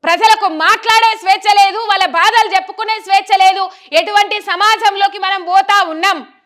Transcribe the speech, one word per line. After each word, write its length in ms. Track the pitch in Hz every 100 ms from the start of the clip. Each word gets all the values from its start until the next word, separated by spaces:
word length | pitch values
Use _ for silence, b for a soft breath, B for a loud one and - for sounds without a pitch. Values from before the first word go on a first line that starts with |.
ప్రజలకు 440 | 294 339 453 440 392
మాట్లాడే 680 | 311 330 440 453 440 453 440
స్వేచ్ఛ 480 | 370 403 415 403 392
లేదు, 120 | 392
వాళ్ళ 280 | 453 381 370
బాధలు 500 | 330 392 453 427 381
చెప్పుకునే 440 | 370 392 440 440
స్వేచ్ఛ 380 | 381 392 392 392
లేదు. 320 | 381 381 370 B B
ఎటువంటి 480 | 302 392 415 403 415
సమాజంలోకి 760 | 403 359 415 440 440 392 392 403
మనం 260 | 381 392
పోతా 400 | 349 381 392 403
ఉన్నాం 440 | 359 320 381 339 220 _